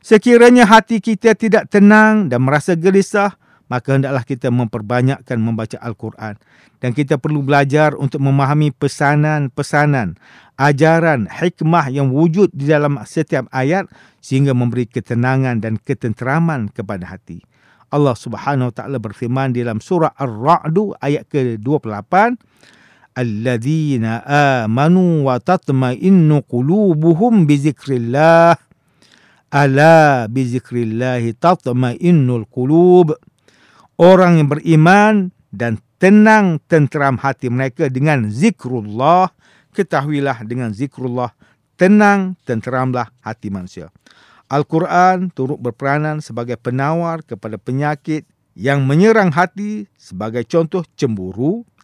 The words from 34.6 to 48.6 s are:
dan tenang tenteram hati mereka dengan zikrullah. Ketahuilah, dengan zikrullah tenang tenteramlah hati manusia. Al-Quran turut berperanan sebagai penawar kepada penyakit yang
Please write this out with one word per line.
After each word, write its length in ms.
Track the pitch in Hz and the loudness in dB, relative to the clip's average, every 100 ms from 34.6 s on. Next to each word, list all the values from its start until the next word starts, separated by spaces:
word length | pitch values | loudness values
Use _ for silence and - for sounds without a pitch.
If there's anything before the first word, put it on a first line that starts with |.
| 165 156 160 202 214 208 180 _ _ | 2 4 6 4 4 0 -4 _ _
dan 280 | - 120 107 _ - | -8 -6 -6 _ 0
tenang 600 | 185 214 214 220 190 156 - | 4 6 6 4 2 -2 0
tenteram 520 | 165 139 151 139 120 | 2 2 0 -2 -2
hati 320 | 139 127 123 | -4 -6 -6
mereka 360 | 123 135 - 143 | -4 -6 -4 -4
dengan 360 | 131 151 139 107 | -2 -2 0 -2
zikrullah. 1000 | 113 214 - 127 123 104 107 143 180 185 _ _ _ _ | 0 -2 -2 -8 -8 -8 -2 2 2 0 _ _ _ _
Ketahuilah, 720 | - 180 151 147 143 139 113 | -8 -4 -4 -2 -4 -4 -6
dengan 240 | 110 123 117 104 | -8 -8 -8 -8
zikrullah 560 | 139 - 127 123 120 _ _ _ _ - | -10 -8 -8 -6 -8 _ _ _ _ 0
tenang 560 | 214 208 208 202 185 180 | 4 6 4 2 -2 -10
tenteramlah 640 | - 113 127 127 131 123 113 _ | -8 -8 -4 -4 -4 -4 -8 _
hati 240 | 110 - 104 | -14 -12 -10
manusia. 400 | 98 90 90 80 _ _ _ _ _ _ | -10 -12 -18 -20 _ _ _ _ _ _
Al-Quran 800 | 147 - 160 175 175 185 185 185 | -4 -2 -4 -2 2 2 2 -4
turut 240 | - 131 - | -6 -6 -6
berperanan 640 | 123 - 135 147 151 156 | -8 -6 -4 -2 -4 -8
sebagai 400 | - 120 120 117 | -10 -12 -8 -8
penawar 640 | 123 127 143 170 170 165 | -6 -4 -4 -4 -6 -10
kepada 320 | - 107 110 107 | -12 -14 -12 -12
penyakit 720 | - 131 147 151 - 156 _ _ _ | -8 -6 -4 -6 -8 -10 _ _ _
yang 320 | - | -8